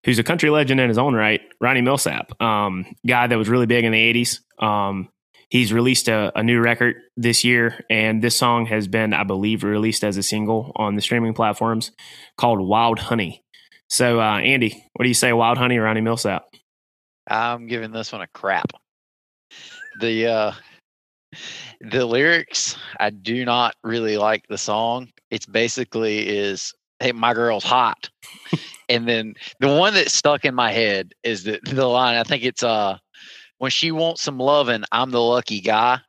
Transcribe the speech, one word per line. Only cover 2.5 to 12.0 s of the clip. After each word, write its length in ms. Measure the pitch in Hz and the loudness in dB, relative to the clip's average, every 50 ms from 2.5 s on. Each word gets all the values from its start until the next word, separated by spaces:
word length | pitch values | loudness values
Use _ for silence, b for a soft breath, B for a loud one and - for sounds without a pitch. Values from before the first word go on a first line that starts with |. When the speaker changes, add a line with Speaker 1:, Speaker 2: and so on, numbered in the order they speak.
| 107 104 104 98 92 92 90 - - _ - | 0 0 0 -2 -4 -6 -8 -10 -14 _ -2
Speaker 1:
guy 200 | 120 123 120 123 | 0 2 2 2
that 100 | 120 120 | 2 2
was 100 | 113 107 | 0 2
really 180 | 104 123 127 120 | 2 2 2 4
big 200 | 110 120 120 117 | 4 2 2 2
in 80 | 113 110 | 2 4
the 40 | |
eighties. 440 | 110 113 117 117 120 120 - - - _ _ _ - | 4 4 4 4 2 0 0 -4 -8 _ _ _ -4
Um, 480 | 107 107 104 104 101 98 98 95 90 - _ _ _ _ b b b b | -2 0 0 0 0 -2 -2 -4 -8 -10 _ _ _ _ b b b b
he's 220 | - 127 123 101 | 0 2 2 2
released 380 | 110 117 120 131 127 - - 120 | 2 2 2 2 2 2 0 0
a, 280 | 113 107 104 - - | 0 0 0 -2 -2
a 60 | 107 110 | 0 0
new 160 | 117 120 117 | 2 2 2
record 380 | 117 117 117 - 120 120 - - _ _ _ | 2 2 2 2 0 -2 -2 -4 _ _ _
this 300 | 120 117 120 113 - - | -2 0 0 2 2 2
year, 340 | 123 123 120 117 113 - - - - | 2 2 4 2 0 -2 -6 -4 -2
and 320 | 113 110 110 110 110 110 | 0 2 2 2 2 2
this 140 | 110 120 - | 0 0 2
song 300 | - 127 120 120 117 113 | 2 2 2 2 2 0
has 240 | 113 110 107 104 92 | 0 -2 -2 -2 -2
been, 240 | 104 113 110 107 104 | -2 0 0 0 0
I 100 | 82 104 | -2 -2
believe, 400 | 98 95 95 101 107 110 - - | -2 -2 -2 0 -2 -2 -2 -2
released 400 | 101 107 107 110 113 110 - - | -2 0 0 0 0 0 0 -2
as 140 | 107 95 | -2 -2
a 60 | 98 95 | -2 -4
single 500 | - 110 107 107 104 113 110 120 135 - | -4 -4 -2 -2 -2 -2 -2 -4 -6 -6
on 200 | - 110 104 101 | -4 -2 -2 -2
the 60 | 104 | -2
streaming 320 | - - 123 117 113 113 107 | -2 -2 0 0 0 -2 0
platforms 580 | - 117 107 101 - 117 113 113 110 110 - B B | 0 0 0 0 0 -2 0 0 -2 -4 -8 B B